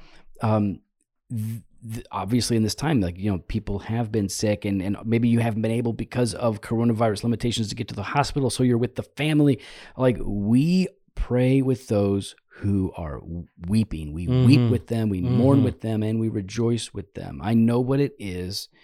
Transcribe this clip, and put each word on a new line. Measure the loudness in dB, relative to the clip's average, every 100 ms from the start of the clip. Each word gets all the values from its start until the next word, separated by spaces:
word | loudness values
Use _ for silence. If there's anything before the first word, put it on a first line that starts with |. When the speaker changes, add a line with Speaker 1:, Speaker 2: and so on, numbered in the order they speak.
| -20 -20 -20 -6
Speaker 1:
Um, | 0 2 2 -2 _ _ _ _ _
th-, | -8 -6 -8 -14 -20 -12
th-, | -12 -8
obviously | -8 -2 0 2 0
in |
this | 0 -2
time, | 0 0
like, | 0 -2
you | -2
know, | -2
people | -2 -6 -4 -8
have | -4 -4 -2
been | -2 -2
sick, | -2 -2 -2
and, | -2 -2
and | -2 -4
maybe | 0 2 4
you | 2
haven't | 2 0
been | -2
able | -2 -2
because | -4 -6 -2 -2
of | 0 -2 -2
coronavirus | -4 0 2 2 0 0
limitations | -2 -2 -2 -2 -4
to |
get | -6 -8
to |
the | -8
hospital, | -4 -2 0 0 -2
so | 2
you're | 2 2
with | 0
the | -4
family. | -12 -4 0 4 4 2 -4 -20 -20 0
Like, | 2 2
we | -2 -2 2 4 6 4 2 -4 _ -6
pray | -2 2 4 4
with | 2 -2 0
those | 2 2 0 -4 -14 _ -6
who | -2 0 0 -4
are | -10 -10
w-, | -10 -12 -12 -14 -2
weeping. | 0 0 -4 -8
We | -6 0
weep | 4 6 6
Speaker 2:
Mm-hmm. | 6
Speaker 1:
with | 0 -2
them. | -2 -2
We | -2
mourn | 0 4 6 6
Speaker 2:
Mm-hmm. |
Speaker 1:
with | 4 -2
them, | -4 -2
and | -2 -2
we | -2
rejoice | -4 -6 -2 0 -2 -4
with | -12 -14
them. | -14 -14 -8
I | 0
know | 4 4 2
what | 2 0
it | 0 -4
is | -10 -8 -6 -8 -12 _